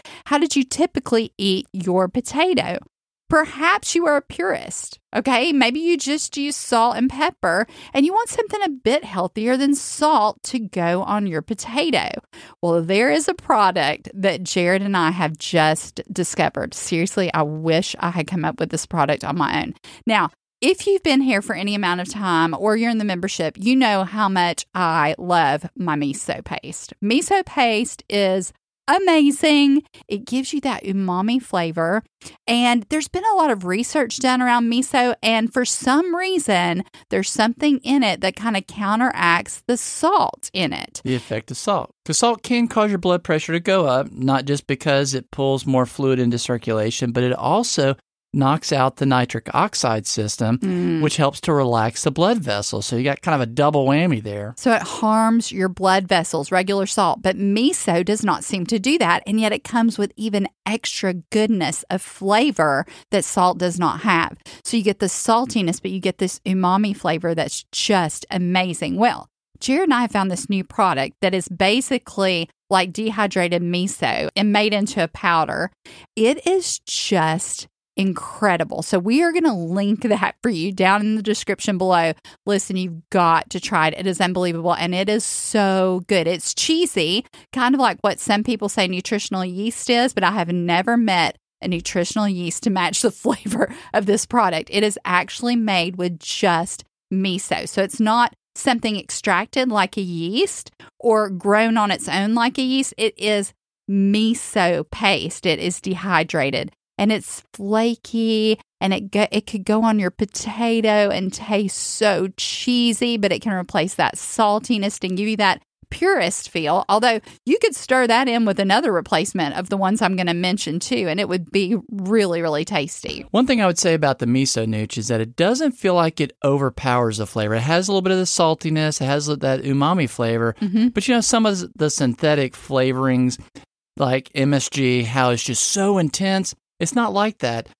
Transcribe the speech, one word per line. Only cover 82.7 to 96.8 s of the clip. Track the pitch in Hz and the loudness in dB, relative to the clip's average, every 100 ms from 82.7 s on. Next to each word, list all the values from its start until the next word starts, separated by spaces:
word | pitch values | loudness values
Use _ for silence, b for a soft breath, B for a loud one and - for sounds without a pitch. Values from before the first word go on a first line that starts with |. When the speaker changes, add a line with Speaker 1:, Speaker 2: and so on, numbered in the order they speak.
| 190 | -4
Speaker 1:
you've | 180 165 - | -6 -8 -2
got | 190 170 165 - | 2 4 4 0
to | 180 | -8
try | - 185 160 | -4 0 0
it. | - | 0
It | 190 | -4
is | 180 | -2
unbelievable, | 185 185 180 170 170 | -2 0 -2 -2 0
and | 170 175 | 0 0
it | 180 196 | -2 0
is | 214 | 0
so | - - - 220 196 190 185 185 180 | -2 -6 -2 2 4 4 2 0 0
good. | 190 160 | 0 2
It's | 175 - | -2 -4
cheesy, | - - 320 330 - 160 202 - B B | -4 0 2 2 2 0 0 -4 B B
kind | 262 247 | -2 2
of | 269 | 2
like | 247 - | 2 2
what | 208 - | -2 -2
some | - 208 | 0 0
people | 220 233 202 | 0 -2 -2
say | - 185 | 0 0
nutritional | 180 - 208 - 190 | -2 -4 -4 -2 -4
yeast | 185 180 220 - - | -4 -4 -6 -4 0
is, | 240 262 | 2 2
but | - | 2
I | 180 | 0
have | 208 170 | 2 0
never | 175 175 170 190 240 | -2 0 0 2 2
met | 220 180 160 - _ _ | 2 2 0 -2 _ _
a | - | -4
nutritional | 175 - 185 180 220 208 | -4 -2 -2 -2 0 -2
yeast | 185 170 - | -2 -4 -4
to | 233 | -2
match | 185 175 - | 0 0 0
the | 220 | 0
<laughs> | - | 0
flavor | 233 240 208 233 302 B B | -2 -2 -2 -2 -2 B B
of | 214 196 | -2 2
this | 226 - | 0 0
product. | 247 196 160 - | 2 2 0 -4
It | 202 | 0
is | 214 196 | 0 -2
actually | - 180 165 - 240 | 0 0 0 -4 -2
made | 240 214 185 170 | 0 2 0 0
with | 180 180 170 | -2 -4 -6
just | - - 196 170 185 - | -8 -2 2 2 -2 -8